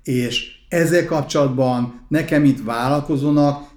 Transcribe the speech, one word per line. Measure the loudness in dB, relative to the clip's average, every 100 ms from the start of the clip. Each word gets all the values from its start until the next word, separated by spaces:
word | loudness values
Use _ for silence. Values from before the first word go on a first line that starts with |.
és | -4 -2 -2 -4 -8 -14 _
ezzel | 0 2 2 0
kapcsolatban | -2 -2 0 0 0 0 0 -4 -8 -4
nekem, | -4 0 2
mint | 4 2
vállalkozónak | -4 -4 0 -2 -2 -2 2 2 2 0 -8